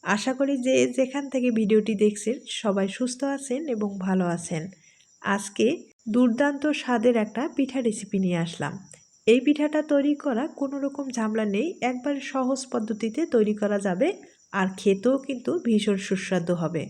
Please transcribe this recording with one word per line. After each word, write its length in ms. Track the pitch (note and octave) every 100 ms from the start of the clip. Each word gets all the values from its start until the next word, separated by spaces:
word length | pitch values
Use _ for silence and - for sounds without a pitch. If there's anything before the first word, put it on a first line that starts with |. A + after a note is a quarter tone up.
আশা 280 | E3 G#3 A#3 C4
করি 140 | C#4 C#4 B3
যে 100 | C4 B3+ B3
যেখান 260 | C4 C#4+ C#4
থেকে 140 | C4 B3 A3
ভিডিওটি 340 | G#3+ G#3+ G#3+ G#3
দেখছেন 320 | G#3 G#3 - C4+ - -
সবাই 260 | A3 G3 F#3+ G3
সুস্থ 220 | B3 B3 C#4 C#4
আছেন 240 | C#4 B3 D#4 A3+
এবং 140 | G#3 G3 F#3
ভালো 180 | F#3+ F3 E3+
আছেন। 280 | - E3 F3 - _ _ _ _
আজকে 440 | - G3 G#3 - A3 E4+ - _ -
দুর্দান্ত 500 | A3+ B3 A3+ C#4+ C#4+ D4 D4
স্বাদের 340 | - A#3+ A3+ A#3
একটা 200 | G#3+ A#3 D4+ -
পিঠা 240 | C4 C4 A#3
রেসিপি 300 | G#3+ G3 G3 F#3+
নিয়ে 140 | F3 E3
আসলাম। 280 | - C#3+ F#3+ - - _ _ -
এই 120 | A#3+ B3+
পিঠাটা 360 | D4 D4 D4+ D4+
তৈরি 220 | C#4+ C#4+ C#4+ D4
করা 180 | A3+ D4 -
কোনো 160 | C#4 C#4 C#4
রকম 200 | C#4 C4+ A3+
ঝামেলা 280 | A3 A3 G#3+ G3
নেই, 120 | D4+ F#4+ B3
একবারে 300 | B3+ D4 C#4+ C4
সহজ 260 | C4+ B3+ C4+ -
পদ্ধতিতে 480 | A#3+ G#3+ G#3+ A3+ A3 E4 A#3+
তৈরি 180 | G#3+ G#3
করা 160 | G#3 G3+ G3
যাবে, 200 | F3+ C#4+ G#4 - _ _ G3
আর 80 | F#3+ F#3+
খেতেও 360 | G#3 G3 A#3 C4+ C4
কিন্তু 240 | B3+ - F4 A#3+
ভীষণ 320 | G#3+ G#3 G3 F#3+
সুস্বাদু 460 | F#3+ - F#3 F3 F3
হবে। 220 | E3 E3 C#3